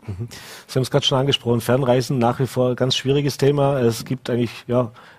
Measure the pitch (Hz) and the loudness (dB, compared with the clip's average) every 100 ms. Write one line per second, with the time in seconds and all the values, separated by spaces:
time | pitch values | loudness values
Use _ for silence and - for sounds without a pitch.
0 | - 90 117 - - - - 135 127 143 | -12 -10 -10 -12 -20 -20 -6 -4 0 0
1 | - 135 139 123 120 120 - 127 131 123 | 2 0 0 0 0 0 2 2 4 2
2 | 120 135 117 120 131 - 127 123 127 127 | 2 0 0 0 -2 0 0 0 0 0
3 | 131 139 143 - 139 143 139 139 120 113 | 0 0 0 0 2 4 2 2 0 0
4 | - 131 - 120 117 - - 120 117 117 | -6 -8 -4 -2 -2 -6 -2 0 0 -6
5 | - | -20